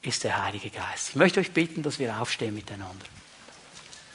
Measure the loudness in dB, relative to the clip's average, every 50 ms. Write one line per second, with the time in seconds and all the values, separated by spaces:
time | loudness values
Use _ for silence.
0 | -2 -2 -2 0 0 2 2 2 0 0 -2 -4 -8 -8 -8 -6 -6 -6 -4 -4
1 | -6 -4 6 8 8 8 8 6 2 4 2 2 2 2 0 -2 -2 -2 0 0
2 | -2 -2 0 -2 -2 -2 -2 -2 -2 -2 -2 -4 -8 -10 -10 -10 -10 -10 -12 -14
3 | -16 -16 -18 -18 -20 -20 -20 -20 -20 -20 -20 -20 -20 -20 -18 -18 -18 -18 -18 -18
4 | -18 -18